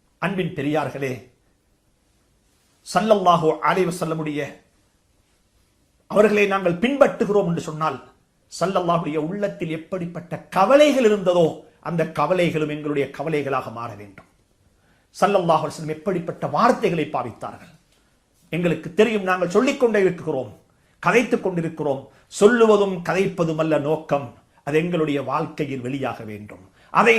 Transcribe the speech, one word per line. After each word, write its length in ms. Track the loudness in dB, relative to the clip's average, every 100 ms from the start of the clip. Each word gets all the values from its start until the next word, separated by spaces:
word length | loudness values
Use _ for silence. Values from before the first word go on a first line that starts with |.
| _ _
அன்பின் 320 | -6 -4 -4 -4
பெரியார்களே, 560 | -4 -2 -4 -6 -8 -8 -14 _ _ _ _ _ _ _ _ _ _ _ _ _ _ _ -4
ஸல்லல்லாஹு 600 | 0 4 4 6 4 4 0 0
அலைஹி 180 | 2 0
வஸல்லமுடைய 520 | -2 -6 -4 -6 -6 -8 -12 _ _ _ _ _ _ _ _ _ _ _ _ _ _ 0
அவர்களை 340 | 4 6 4 2
நாங்கள் 340 | 2 0 0
பின்பற்றுகிறோம் 640 | 0 2 2 2 0 2 0
என்று 120 | -2 -6
சொன்னால், 280 | -4 -4 -4 -10 _ _ _ _
ஸல்லல்லாஹுடைய 680 | -6 -2 0 0 0 -2 -4 -4
உள்ளத்தில் 440 | -4 -6 -6 -8 -8
எப்படிப்பட்ட 560 | -8 -8 -8 -10 -12 -12 -4 0
கவலைகள் 500 | 6 8 8 6 4
இருந்ததோ, 380 | 4 2 4 2 0 -14 _ -6
அந்த 140 | -4 -2 -2
கவலைகளும் 540 | 0 2 0 0 -4
எங்களுடைய 320 | -4 -4 -2 -4 -6
கவலைகளாக 560 | -4 -4 -2 -4 -6
மாற 180 | -10 -12
வேண்டும். 340 | -12 -18 -20 -20 _ _ _ _ _ _ _ _ 0
ஸல்லல்லாஹு 460 | 2 2 2 2
அலைஹி 120 | 0
வஸல்லம் 220 | -8 -10 -6
எப்படிப்பட்ட 500 | -4 -4 -6 -8 -4
வார்த்தைகளை 600 | 2 2 2 0 -2 -4
பாவித்தார்கள் 640 | -6 -8 -10 -14 -14 -20 _ _ _ _ _ _ _ _
எங்களுக்கு 360 | -4 -2 -2 -2
தெரியும். 340 | 2 2 2 -2
நாங்கள் 240 | 0 0 2
சொல்லிக்கொண்டே 440 | 2 2 2 4
இருக்கிறோம், 500 | 2 0 -6 -6 -8 -14 _ _ _ _
கதைத்துக் 420 | 2 2 2 0 -2
கொண்டிருக்கிறோம். 560 | -4 -6 -4 -4 -4 -8 _ _
சொல்லுவதும் 600 | 2 4 6 6 4 2 -2
கதைப்பதும் 600 | -2 -2 0 -2 -2 -2
அல்ல 180 | 0 0 0
நோக்கம், 400 | -4 -2 -4 -4 -16 _ _ -2
அது 100 | -2
எங்களுடைய 400 | 0 -2 -2 -4
வாழ்க்கையில் 640 | -4 -4 -4 -6 -8 -6 -8
வெளியாக 340 | -6 -6 -8
வேண்டும். 400 | -12 -14 -16 -20 -20 _ _
அதை 200 | 2 4